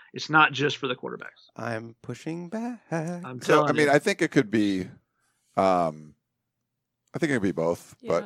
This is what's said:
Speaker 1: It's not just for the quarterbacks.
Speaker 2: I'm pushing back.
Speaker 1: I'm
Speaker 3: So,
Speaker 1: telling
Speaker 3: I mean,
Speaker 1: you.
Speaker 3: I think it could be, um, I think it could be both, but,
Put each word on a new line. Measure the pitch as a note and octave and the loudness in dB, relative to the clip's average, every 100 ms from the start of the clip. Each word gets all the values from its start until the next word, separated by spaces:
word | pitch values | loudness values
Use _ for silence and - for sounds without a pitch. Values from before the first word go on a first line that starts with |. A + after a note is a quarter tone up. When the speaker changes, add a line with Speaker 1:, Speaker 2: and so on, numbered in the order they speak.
| - | -18
Speaker 1:
It's | - - | -12 0
not | D#3 C#3+ | 4 4
just | C3 C#3+ - | 2 -2 -2
for | C3+ | -6
the | B2+ | -6
quarterbacks. | B1 - - - _ - | -8 -10 -14 -20 _ -10
Speaker 2:
I'm | A#2 A2+ A#2 A2+ | -8 -8 -10 -14
pushing | - A#2+ D#3+ E3 F3 | -14 -12 -10 -10 -8
back. | A3 A#3+ A#3 - | -8 -8 -10 -8
Speaker 1:
I'm | E3 D#3+ F3 C#3 B2 | -6 -6 -8 -12 -6
Speaker 3:
So, | - | 2
Speaker 1:
telling | D3+ D3 | 4 4
Speaker 3:
I | |
mean, | D3+ D3 | 2 4
Speaker 1:
you. | |
Speaker 3:
I | C#3+ | 4
think | G3+ G3 | 2 0
it | D#3+ | 0
could | D3+ G#2+ | 2 2
be, | A2 G#2 F#2+ F#2 - _ _ _ _ _ - | 2 2 0 -4 -12 _ _ _ _ _ 2
um, | F#2+ F2+ E2 D#2 D2+ _ _ _ _ _ _ _ _ _ _ | 4 4 2 -4 -14 _ _ _ _ _ _ _ _ _ _
I | - | -4
think | D#3 | 0
it | |
could | B2+ | 2
be | G2 | 0
both, | D#2+ E2 F2 - - A#3 | 0 0 -2 -6 -10 -2
but, | E2 | -2